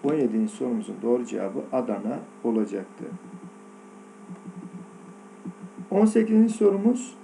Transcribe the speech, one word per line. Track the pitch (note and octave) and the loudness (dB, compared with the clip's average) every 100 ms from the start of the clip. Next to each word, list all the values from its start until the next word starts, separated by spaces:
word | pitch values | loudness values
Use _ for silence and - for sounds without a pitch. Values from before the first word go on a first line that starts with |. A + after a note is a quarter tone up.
on | C#3 | 0
yedinci | D#3 B2+ A2 G#2+ | 2 2 2 -2
sorumuzun | - C3 A2+ G2+ G2 | -2 -4 -4 -4 -6
doğru | A2 B2 A2+ | 0 0 0
cevabı | G#2 G2 G2 - | -4 -4 -6 -4
Adana | C3 A#2+ G#2 G#2 C#3 - - | -4 -2 -4 -4 -6 -10 -6
olacaktı. | A#2 A2+ G#2 G2+ - - - F3+ - - - - - - - - - - - F3 - F3+ - F3+ - - - - - - - F3 F#3 - F#3 | -2 0 0 -4 -8 -14 -14 -14 -16 -18 -18 -20 -20 -20 -20 -20 -20 -20 -18 -16 -14 -14 -14 -14 -16 -18 -20 -20 -20 -16 -16 -14 -16 -16 -4
On | G3 A3 | 4 6
sekizinci | A3+ A3 A3 A3+ | 6 4 6 6
sorumuz | - G#3 G3 G#3+ C4 - - | 6 4 4 2 0 -4 -16